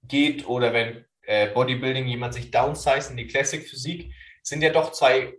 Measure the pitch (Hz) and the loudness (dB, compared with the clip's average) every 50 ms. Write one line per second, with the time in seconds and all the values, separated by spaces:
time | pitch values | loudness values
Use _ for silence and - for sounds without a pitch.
0 | - - 135 143 147 151 143 - - 120 123 123 123 117 117 117 113 117 - - | -10 0 2 2 2 2 2 -4 -6 -4 0 2 2 2 2 0 -2 -2 -6 -14
1 | - _ _ _ _ - 107 104 104 104 - 123 127 127 127 123 131 131 131 131 | -20 _ _ _ _ 0 2 2 2 2 2 0 2 2 0 -2 -2 -2 -2 -2
2 | 127 123 120 120 123 123 - - - - - 143 - 147 151 - - 143 135 135 | -2 -4 -4 -4 -4 -6 -6 -8 -10 0 0 2 2 2 -2 -2 0 2 2 2
3 | - - 123 120 113 - - 135 135 - 165 151 - - - 127 127 156 175 175 | 0 -6 -10 -10 -10 -2 -2 0 0 0 -4 -6 -10 -12 -14 -10 -8 -8 -8 -8
4 | - - - - - - - _ _ - 143 147 151 160 160 165 160 - - - | -10 -14 -16 -18 -20 -20 -20 _ _ -8 -2 2 2 4 4 4 2 2 0 4
5 | 147 131 127 131 123 - - | 4 6 6 4 2 -2 -10